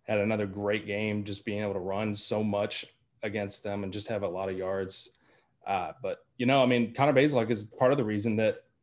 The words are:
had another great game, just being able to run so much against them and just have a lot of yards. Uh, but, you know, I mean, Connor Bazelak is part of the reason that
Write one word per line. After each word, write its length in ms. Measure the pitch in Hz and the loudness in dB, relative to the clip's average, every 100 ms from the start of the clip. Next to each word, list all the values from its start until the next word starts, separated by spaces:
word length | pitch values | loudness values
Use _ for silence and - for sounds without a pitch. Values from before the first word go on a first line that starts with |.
had 140 | - 107 | -2 0
another 300 | 104 110 101 | 2 0 -2
great 380 | 101 101 107 107 | -2 -2 -2 -2
game, 380 | 101 107 104 | -2 -2 -2
just 220 | 101 101 - | -4 -6 -6
being 160 | 104 | -4
able 120 | 104 | -4
to 60 | 98 | -4
run 360 | 92 98 110 101 | -4 -2 -2 -2
so 280 | - 107 | -2 -2
much 420 | 107 101 104 - - _ _ _ | 0 0 -2 -4 -12 _ _ _
against 420 | 110 104 101 - | -6 -4 -6 -6
them 200 | 104 101 | -6 -4
and 100 | 98 | -4
just 140 | 101 104 | -6 -6
have 160 | 107 | -4
a 40 | 98 | -4
lot 220 | 92 98 | -4 -4
of 80 | 92 | -4
yards. 540 | 92 98 92 - - _ _ _ _ _ - | -2 -2 -4 -8 -12 _ _ _ _ _ -4
Uh, 280 | 98 80 - | -2 -4 -6
but, 240 | 95 87 _ - | -8 -8 _ -2
you 80 | 123 | 2
know, 160 | 139 | 4
I 40 | 127 | 6
mean, 280 | 123 113 | 4 2
Connor 200 | - 143 | 2 4
Bazelak 360 | 131 147 131 113 | 6 6 4 2
is 140 | 110 | 0
part 280 | 104 - 127 | -4 2 4
of 60 | 143 | 4
the 60 | |
reason 320 | 107 107 113 107 | 2 0 0 2
that 280 | 110 - - _ | 2 0 -8 _